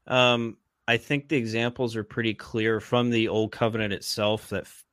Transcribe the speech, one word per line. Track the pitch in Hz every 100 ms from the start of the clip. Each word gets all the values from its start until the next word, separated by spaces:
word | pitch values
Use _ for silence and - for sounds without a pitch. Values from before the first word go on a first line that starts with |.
| -
Um, | 127 123 120 117 - _ _ -
I | 117
think | - 143 139
the | 147
examples | 113 113 120 123 123 110
are |
pretty | 104 - 113
clear | 101 - 113 110 110
from | - 120 120
the | 117 113
Old | 107 110
Covenant | - 117 110 107
itself | 95 - - 104 107 -
that | 98
f-, | - - _